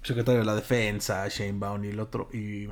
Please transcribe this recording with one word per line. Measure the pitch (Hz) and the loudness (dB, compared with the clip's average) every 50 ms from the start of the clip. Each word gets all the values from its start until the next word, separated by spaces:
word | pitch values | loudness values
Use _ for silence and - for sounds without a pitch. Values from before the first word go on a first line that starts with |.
| - | -4
secretario | - 127 120 113 123 123 117 | -2 0 2 4 4 6 6
de | 107 | 6
la | 107 107 | 4 2
Defensa, | 107 104 - 127 120 110 104 104 101 - - 104 92 98 | 2 2 2 2 2 4 2 0 0 0 0 0 0 -2
Sheinbaum, | 101 - - 107 101 101 101 101 101 104 101 101 | -2 -2 -2 -2 -2 -2 -2 -2 -2 -2 -2 -4
y | 101 | -4
el | 101 107 | -4 -4
otro, | 110 - - 117 98 - - | -4 -4 -4 -4 -6 -4 -6
y | 113 107 104 104 101 104 107 | -6 -6 -4 -6 -6 -6 -6